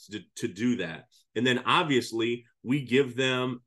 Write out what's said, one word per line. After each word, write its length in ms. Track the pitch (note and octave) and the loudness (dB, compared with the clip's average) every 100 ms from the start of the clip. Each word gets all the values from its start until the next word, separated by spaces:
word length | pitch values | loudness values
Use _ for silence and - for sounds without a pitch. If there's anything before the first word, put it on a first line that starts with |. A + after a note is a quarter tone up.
| - | -14
to, 100 | G2+ F2 - | -14 -12 -8
to 120 | A#2 | -6
do 280 | F#2 B2 A2 | -2 0 0
that. 300 | E2+ D#2+ - _ _ | -2 -10 -16 _ _
And 120 | - B2+ | 0 2
then 160 | B2 - | 2 2
obviously, 800 | D3+ F3 B2+ A#2+ A2+ A#2 A#2+ A#2+ _ | 2 4 2 0 -2 -2 -2 -8 _
we 200 | - C#3+ | -6 -4
give 340 | B2 B2+ C3 A#2 | 2 2 4 0
them 460 | C3 B2+ B2+ E3 | 0 0 -2 -6